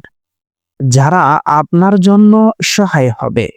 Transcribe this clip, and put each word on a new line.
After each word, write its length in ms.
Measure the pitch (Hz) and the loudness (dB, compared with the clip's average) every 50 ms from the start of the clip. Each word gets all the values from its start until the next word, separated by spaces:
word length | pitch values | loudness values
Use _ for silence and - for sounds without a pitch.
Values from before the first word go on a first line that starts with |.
| - - _ _ _ _ _ _ _ _ _ _ _ _ _ - | -4 -8 _ _ _ _ _ _ _ _ _ _ _ _ _ -6
যারা 420 | 135 131 123 135 135 151 175 185 156 135 151 - - | -4 -2 0 0 0 0 0 0 0 0 0 -2 -2
আপনার 480 | - 147 151 147 - - 170 185 196 202 196 | -2 -2 -2 -2 0 0 0 0 2 2 2
জন্য 320 | 180 202 202 208 214 208 214 220 220 220 - - - | 2 2 4 4 4 4 4 4 2 0 -2 -4 -6
সহায় 480 | - - - 202 185 - 151 131 127 117 | -6 -2 -2 -2 -2 0 0 0 0 -2
হবে। 360 | - 143 117 120 120 107 - - | -4 -6 -6 -4 -4 -6 -6 -8